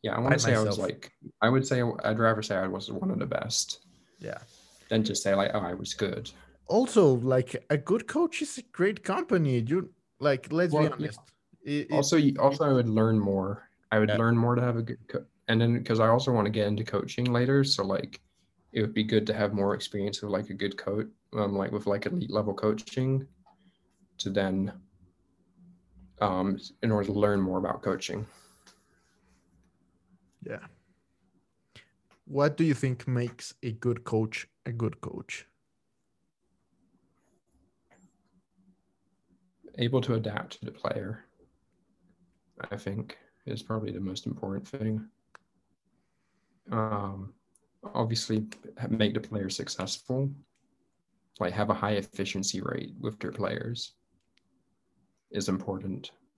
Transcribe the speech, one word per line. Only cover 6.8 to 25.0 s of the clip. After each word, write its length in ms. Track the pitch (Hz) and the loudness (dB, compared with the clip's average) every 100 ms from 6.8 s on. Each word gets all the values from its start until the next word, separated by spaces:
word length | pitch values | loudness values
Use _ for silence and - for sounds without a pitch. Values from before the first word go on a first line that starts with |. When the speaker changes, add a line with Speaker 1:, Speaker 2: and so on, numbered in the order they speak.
| 254 226 160 | 4 6 6
Speaker 2:
like, 500 | 123 127 127 127 - _ | 6 2 2 0 -8 _
a 80 | 151 | -2
good 300 | 131 220 - | 0 -2 0
coach 340 | 302 339 - | 0 0 -2
is 140 | 294 - | -8 -10
a 40 | |
great 400 | - - 190 214 | -14 0 0 0
company. 580 | - 196 339 190 147 123 | -4 -4 0 2 4 2
You, 320 | 113 175 185 _ _ _ | 2 -2 -2 _ _ _
like, 320 | 143 135 - | 0 0 0
let's 200 | 160 175 | 0 2
be 60 | 151 | 4
Speaker 1:
Well, 60 | 151 | 2
yeah. 60 | |
Speaker 2:
honest. 260 | 139 151 - - _ _ _ | 0 -8 -8 -20 _ _ _
It, 280 | - 147 - | -6 -4 0
it 20 | |
Speaker 1:
Also, 240 | - 143 165 | 2 4 6
you, 200 | 143 139 | 6 6
also, 260 | 139 139 | 4 4
I 80 | 151 | 4
would 160 | 131 117 | 4 4
learn 300 | 110 110 110 | 4 4 4
more. 500 | 98 98 95 98 - _ _ | 4 0 0 -6 -12 _ _
I 80 | 107 | 2
would 120 | 107 | 4
Speaker 2:
Yeah. 80 | 104 | 4
Speaker 1:
learn 180 | 113 117 | 4 4
more 180 | 120 | 4
to 80 | 120 | 4
have 140 | 123 117 | 2 0
a 60 | |
good 160 | 113 120 - | -4 -8 -8
co-, 180 | - - _ - | -8 -8 _ 2
and 120 | 113 | 4
then, 220 | 117 120 | 4 2
'cause 160 | 117 113 | 2 4
I 80 | 110 | 6
also 240 | 120 135 | 6 4
wanna 180 | 120 104 | 2 2
get 160 | 107 104 | 2 2
into 160 | 107 | 0
coaching 480 | 110 101 - - 123 | 0 -2 -2 -2 0
later, 320 | 120 123 139 | 2 4 4
so, 200 | 135 - | 4 2
like, 360 | 98 95 - - _ _ _ _ _ | 0 -2 -4 -14 _ _ _ _ _
it 80 | 120 | -2
would 120 | 107 | 0
be 100 | 110 | 0
good 220 | 110 113 107 | 2 2 2
to 60 | |
have 200 | 107 104 | 0 0
more 200 | 104 98 | 2 0
experience 460 | - - 101 101 101 | 0 -4 -4 -4 -6
with, 120 | 104 | -4
like, 180 | 98 104 | -4 -4
a 40 | |
good 220 | 98 101 - | -6 -6 -4
coach, 300 | - 104 110 _ _ | -4 -4 -6 _ _
um, 220 | 110 101 | -2 0
like, 160 | 98 98 | 0 -2
with, 140 | 101 104 | -2 -2
like, 200 | 101 101 | -2 -2
elite 240 | 175 120 | -4 -2
level 220 | 107 107 | -2 -2
coaching 760 | 95 107 107 - - 131 135 135 _ _ _ _ _ _ _ _ - | -2 -2 -2 -6 -4 0 0 -4 _ _ _ _ _ _ _ _ -10
to 120 | 98 | -4
then, 420 | 98 95 95 98 - - _ | 0 0 0 -2 -6 -20 _